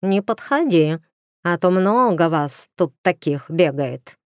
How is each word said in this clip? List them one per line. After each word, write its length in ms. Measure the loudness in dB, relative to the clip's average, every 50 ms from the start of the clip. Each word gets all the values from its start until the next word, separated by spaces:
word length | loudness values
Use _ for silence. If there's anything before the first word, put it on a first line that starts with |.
не 200 | -4 -2 -2 -2
подходи, 760 | -2 -4 -6 -6 -4 -4 -2 0 0 2 4 4 4 2 0 -6 _ _ _ _ _ _ _ _
а 160 | -4 -4 -2 0
то 120 | 2 2
много 580 | 2 2 2 2 2 2 2 2 2 0 0 0
вас 400 | 0 -2 -2 -4 -6 -12 -16 _ _
тут 180 | -4 -4 -4 _ _
таких 480 | -4 -4 -2 -2 -2 -4 -4 -4 -6 -6
бегает". 680 | 2 2 2 2 2 -2 -4 -4 -6 -10 _ -20 -20 _ _ _ _